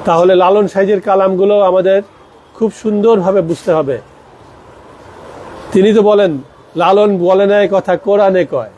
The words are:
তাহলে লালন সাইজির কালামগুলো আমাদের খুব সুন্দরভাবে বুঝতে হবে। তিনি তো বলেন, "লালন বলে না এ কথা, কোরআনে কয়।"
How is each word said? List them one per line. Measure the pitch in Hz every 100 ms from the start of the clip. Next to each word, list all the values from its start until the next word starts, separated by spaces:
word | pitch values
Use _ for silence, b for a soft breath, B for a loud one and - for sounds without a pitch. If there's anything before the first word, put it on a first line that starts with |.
তাহলে | 202 165 180
লালন | 185 185 202 196
সাইজির | 196 196 202
কালামগুলো | 208 190 190 185 196 208
আমাদের | 190 185 185 196 202 - - - _
খুব | - 220
সুন্দরভাবে | - 220 208 220 220 180 196
বুঝতে | 165 165 -
হবে। | 160 143 123 - - - - - - - - - - - - - - - - -
তিনি | - 202
তো | 214
বলেন, | 208 208 196 143 131 - - 156
"লালন | 175 196 208 190
বলে | 175 190 202
না | 208
এ | 202
কথা, | 196 185 175
কোরআনে | 226 202 196 185
কয়।" | 156 139 107